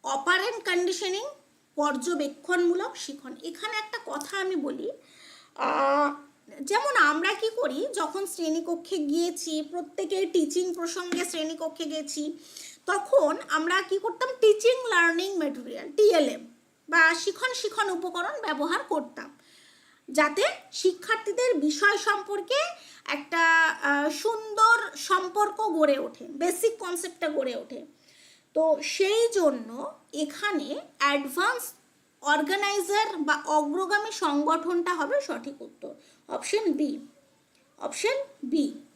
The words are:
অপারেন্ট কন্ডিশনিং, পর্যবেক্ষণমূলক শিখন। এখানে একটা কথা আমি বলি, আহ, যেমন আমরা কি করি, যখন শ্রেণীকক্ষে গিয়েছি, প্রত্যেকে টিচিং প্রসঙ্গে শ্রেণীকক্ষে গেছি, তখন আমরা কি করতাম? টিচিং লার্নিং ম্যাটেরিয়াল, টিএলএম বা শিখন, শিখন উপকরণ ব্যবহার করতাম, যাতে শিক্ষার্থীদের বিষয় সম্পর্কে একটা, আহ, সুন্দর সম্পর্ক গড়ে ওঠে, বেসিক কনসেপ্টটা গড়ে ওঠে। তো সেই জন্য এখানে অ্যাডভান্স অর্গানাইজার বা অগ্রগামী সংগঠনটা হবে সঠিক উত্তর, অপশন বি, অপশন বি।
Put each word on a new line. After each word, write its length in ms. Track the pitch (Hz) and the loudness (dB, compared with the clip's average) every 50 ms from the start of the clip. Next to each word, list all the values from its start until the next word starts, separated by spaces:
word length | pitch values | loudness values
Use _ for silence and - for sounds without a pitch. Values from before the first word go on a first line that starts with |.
অপারেন্ট 640 | - 262 277 277 269 349 359 370 392 480 466 440 - 370 | -4 -4 -4 -2 2 2 2 2 2 0 -4 -4 -4 0
কন্ডিশনিং, 560 | 359 349 359 381 370 - 415 381 370 403 466 587 571 - _ _ _ _ _ _ _ | 0 2 2 0 -2 -2 -4 -4 -4 -4 -6 -8 -12 -14 _ _ _ _ _ _ _
পর্যবেক্ষণমূলক 1200 | 294 294 294 269 254 - 359 349 294 294 277 - - - - 359 349 349 339 349 370 415 523 - | 0 0 0 0 -2 -2 -2 -2 -2 -2 -4 -6 -10 -2 0 2 4 4 4 2 2 -2 -4 -8
শিখন। 400 | - - - 277 - - 247 - - | -10 -12 -12 -12 -14 -14 -16 -16 -12
এখানে 340 | - 339 339 - - 427 403 | -12 -12 -10 -8 -8 -6 -4
একটা 220 | 427 427 427 - 466 - | -6 -6 -6 -10 -10 -8
কথা 320 | 466 - 302 - - - 392 | -8 -8 -8 -6 -6 -4 -4
আমি 180 | 370 381 381 | -2 -2 -2
বলি, 340 | 320 262 285 - - 320 440 - - _ _ - - - - - - - _ _ | -2 -2 -4 -6 -6 -6 -8 -8 -10 _ _ -20 -20 -20 -20 -20 -20 -20 _ _
আহ, 600 | - 269 262 294 294 277 277 277 285 294 285 294 - - - _ _ _ - 214 - | -4 -2 -2 0 2 2 2 4 4 2 2 0 -6 -14 -20 _ _ _ -20 -14 -12
যেমন 340 | 277 285 392 466 554 587 508 | -6 0 0 0 2 2 4
আমরা 380 | - 311 294 302 320 349 403 427 | 4 4 4 4 2 0 -2 -2
কি 160 | - 440 453 - | 0 -4 -4 -2
করি, 300 | 480 494 285 254 285 415 587 453 | -2 -2 -2 -2 -2 -4 -4 -2
যখন 320 | 392 339 - - 392 392 | -4 -4 -4 -4 -6 -6
শ্রেণীকক্ষে 680 | 359 - - 330 311 311 330 339 339 339 339 - - 392 | -6 -6 -4 -2 -2 -2 -2 -2 -4 -4 -4 -4 -4 -4
গিয়েছি, 680 | 349 302 285 294 339 339 349 339 - - 330 311 311 | -2 0 0 0 0 0 0 -2 -6 -6 -4 -4 -4
প্রত্যেকে 640 | 302 302 330 349 - - - - - 302 403 370 392 | -4 -6 -8 -8 -8 -8 -6 -6 -4 -2 0 -2 -2
টিচিং 480 | - - 359 311 285 - 349 359 370 339 | 2 2 2 0 2 0 -2 -2 -2 -4
প্রসঙ্গে 500 | 349 339 339 - 381 359 359 339 349 359 | -6 -6 -6 -6 -6 -4 -4 -2 -2 -2
শ্রেণীকক্ষে 600 | - - 320 311 320 330 311 320 320 320 - 330 | -4 -4 -4 -4 -4 -6 -6 -6 -8 -6 -6 -8
গেছি, 540 | 294 311 311 294 285 - 302 294 311 339 - - - - - - - - _ _ | -6 -6 -6 -8 -8 -6 -6 -6 -6 -8 -10 -16 -20 -20 -18 -18 -18 -20 _ _
তখন 500 | - 403 403 - - - 571 320 294 311 294 - - | -2 -2 -2 0 4 4 4 6 4 0 -2 -4 -2
আমরা 340 | 302 311 320 339 359 381 | -2 0 0 2 2 0
কি 160 | 370 - 381 392 | 2 0 -4 -2
করতাম? 300 | 403 453 440 - 508 523 508 - | -2 -4 -2 -2 -4 -4 0 4
টিচিং 480 | - 427 415 427 - 453 508 508 508 466 | 6 6 6 8 6 4 4 4 0 2
লার্নিং 500 | 403 349 339 339 339 339 381 392 403 349 | 4 4 4 4 4 2 -2 -2 -2 -2
ম্যাটেরিয়াল, 540 | 311 277 233 247 240 - 233 - - 339 - | -2 -2 -4 -6 -10 -12 -12 -12 -12 -6 4
টিএলএম 500 | - 427 415 370 320 285 247 - - - - - _ _ _ _ _ _ - | 6 6 8 8 6 4 4 0 -6 -10 -16 -20 _ _ _ _ _ _ 2
বা 260 | 311 339 320 320 339 | 6 6 8 6 6
শিখন, 400 | 330 - 403 370 - 480 508 494 | 2 -2 -4 -2 -2 -2 -2 -2
শিখন 360 | - - 415 - 427 415 392 | -2 -4 -4 -2 0 0 0
উপকরণ 500 | 370 339 349 359 349 349 349 440 587 539 | 0 -4 -4 -6 -4 -4 -4 -4 -4 -4
ব্যবহার 440 | 440 - 302 285 285 330 349 - - | -4 -4 -2 -2 -2 -2 -2 -2 -2
করতাম, 540 | - - 302 254 247 - - - - - _ _ _ _ - - - _ _ _ _ _ _ _ - | -2 -2 -2 -2 -6 -12 -16 -16 -16 -18 _ _ _ _ -20 -20 -20 _ _ _ _ _ _ _ -2
যাতে 320 | 262 311 302 294 294 381 480 679 762 - - - | 2 2 2 2 2 2 2 2 0 -4 -14 -14
শিক্ষার্থীদের 840 | - - - 370 359 - - - 453 453 440 403 403 480 494 508 466 | -12 2 2 2 2 2 -2 -2 -2 0 0 -4 -2 0 2 2 2
বিষয় 440 | 302 285 311 302 - 403 403 440 - | 2 2 0 0 4 4 4 4 4
সম্পর্কে 600 | - 440 415 415 381 403 403 403 349 - 494 571 640 698 679 - - - - - _ | 0 0 0 -2 -2 -6 -6 -6 -2 0 0 0 0 0 -4 -12 -18 -20 -20 -18 _
একটা, 640 | - 294 294 294 - 339 339 330 330 330 330 330 | -6 -6 -6 -6 -4 0 4 6 6 6 6 6
আহ, 440 | 320 - - - 277 285 285 294 311 | 4 2 0 0 0 2 2 2 0
সুন্দর 840 | 302 - - 427 453 427 440 440 415 440 440 440 466 466 453 - - | -2 -2 -2 -2 -4 -4 -6 -6 2 4 6 6 6 4 2 -6 -8
সম্পর্ক 640 | - - - 370 370 370 359 - 415 415 403 392 - | -10 -2 0 0 0 0 -2 0 0 0 0 0 -2
গড়ে 380 | 440 415 330 320 302 294 277 262 | -2 0 2 4 4 4 4 0
ওঠে, 260 | 247 240 - - 233 | -2 -8 -10 -14 -16
বেসিক 540 | - 294 277 339 359 349 - - 453 453 - | -14 -6 -2 -2 -2 0 2 0 0 0 -2
কনসেপ্টটা 500 | 403 359 359 339 - 349 - - 359 311 | -8 -6 -6 -6 -8 -10 -8 -4 -4 -2
গড়ে 280 | 302 285 262 254 233 | -2 -2 -2 -2 -6
ওঠে। 300 | 214 196 - 254 - - - _ _ _ _ _ _ - - _ _ _ _ _ | -8 -10 -12 -14 -16 -16 -18 _ _ _ _ _ _ -20 -20 _ _ _ _ _
তো 220 | - 320 320 302 285 | 2 4 4 4 2
সেই 460 | - - - - 381 381 415 453 466 466 | 0 -6 0 2 2 4 4 4 4 2
জন্য 640 | 466 403 339 294 254 240 226 226 233 262 311 587 - - _ _ | 2 4 4 4 2 2 -8 -10 -12 -10 -10 -10 -12 -14 _ _
এখানে 680 | - 285 302 294 - - 403 415 392 302 285 - 302 539 679 - _ _ | -6 -6 -6 -6 -4 -4 -2 -2 -2 -2 -4 -4 -8 -10 -10 -14 _ _
অ্যাডভান্স 720 | 277 285 285 285 277 277 254 339 381 453 508 480 - - - _ _ _ _ _ _ _ _ _ | 0 2 2 0 -2 -4 -2 0 0 0 0 -2 -6 -10 -14 _ _ _ _ _ _ _ _ _
অর্গানাইজার 960 | - 285 302 311 302 285 381 403 403 403 403 415 349 359 403 415 440 427 403 | 0 2 2 2 2 0 0 0 0 0 0 -2 -2 0 2 2 2 0 -2
বা 260 | 320 294 302 294 294 302 | -4 0 0 0 -2 0
অগ্রগামী 640 | - 302 302 302 294 294 370 381 349 415 415 427 453 | 2 2 2 2 2 0 -2 0 2 2 0 0 -2
সংগঠনটা 840 | 427 - 370 311 285 285 294 311 320 320 320 339 349 349 339 359 349 | -4 -2 0 0 2 2 2 2 2 2 2 0 0 0 2 0 0
হবে 260 | 330 294 285 508 571 | 0 0 0 0 0
সঠিক 420 | 554 - 294 233 233 277 277 - | 0 -2 -8 -6 -8 -10 -12 -12
উত্তর, 320 | 339 311 - _ - - - - _ _ _ _ _ - | -16 -20 -18 _ -16 -16 -16 -18 _ _ _ _ _ -8
অপশন 440 | - - - - - 427 453 370 | -8 -8 -2 0 0 2 2 2
বি, 260 | 285 - 302 269 - - - - _ _ _ _ _ _ _ _ _ _ _ _ _ _ | 2 2 0 0 -2 -6 -10 -18 _ _ _ _ _ _ _ _ _ _ _ _ _ _
অপশন 380 | - - - - - 440 523 554 554 - - _ - | -10 -8 -6 -2 0 0 0 0 -4 -6 -10 _ -6
বি। 300 | 247 277 311 277 - - - - _ _ | -2 0 2 0 0 -2 -10 -18 _ _